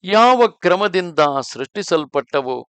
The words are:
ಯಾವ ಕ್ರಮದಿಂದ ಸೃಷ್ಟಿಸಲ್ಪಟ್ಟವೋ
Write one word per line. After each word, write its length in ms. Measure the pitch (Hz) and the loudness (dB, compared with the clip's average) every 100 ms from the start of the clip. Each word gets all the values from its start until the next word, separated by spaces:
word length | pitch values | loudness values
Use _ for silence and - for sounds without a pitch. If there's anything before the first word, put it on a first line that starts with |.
ಯಾವ 420 | 180 208 240 254 233 _ | 2 4 4 4 2 _
ಕ್ರಮದಿಂದ 600 | 180 180 202 185 180 151 147 135 | 0 0 0 -2 -2 0 0 0
ಸೃಷ್ಟಿಸಲ್ಪಟ್ಟವೋ 1120 | 127 120 135 208 196 165 143 143 120 143 127 123 - | -6 -10 -10 -10 -4 -4 -2 -6 -2 -4 -4 -8 -12